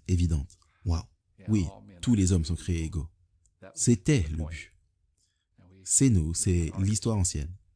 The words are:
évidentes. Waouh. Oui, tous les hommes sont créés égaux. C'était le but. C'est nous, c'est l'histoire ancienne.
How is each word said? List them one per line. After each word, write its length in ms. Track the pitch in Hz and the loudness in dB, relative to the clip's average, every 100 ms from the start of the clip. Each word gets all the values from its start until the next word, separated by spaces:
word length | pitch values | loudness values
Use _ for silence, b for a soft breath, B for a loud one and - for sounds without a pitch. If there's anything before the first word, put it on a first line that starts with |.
| - | 0
évidentes. 500 | 90 87 80 67 _ _ _ - | 0 2 0 -4 _ _ _ -4
Waouh. 180 | 85 - _ _ _ 95 | -4 -4 _ _ _ -2
Oui, 160 | 107 85 101 104 90 | 0 0 -6 -20 -6
tous 160 | - 110 | 0 4
les 160 | 92 | 4
hommes 140 | 92 80 | 2 0
sont 100 | 82 | -4
créés 300 | - 85 80 | -4 -4 -4
égaux. 240 | 82 76 _ _ _ _ _ 92 - | -6 -10 _ _ _ _ _ -18 -2
C'était 500 | - 120 - 143 78 | 2 2 2 0 0
le 60 | 78 | -4
but. 360 | 78 80 - _ _ _ _ _ _ _ _ _ 90 92 | -8 -10 -16 _ _ _ _ _ _ _ _ _ _ -16
C'est 260 | 95 - 135 | -2 2 4
nous, 240 | 101 80 | 4 2
c'est 380 | 85 - 87 82 95 | -2 0 0 0 -2
l'histoire 380 | 95 107 120 107 | -2 -2 -2 0
ancienne. 340 | 90 80 73 92 _ | -2 -2 -8 -10 _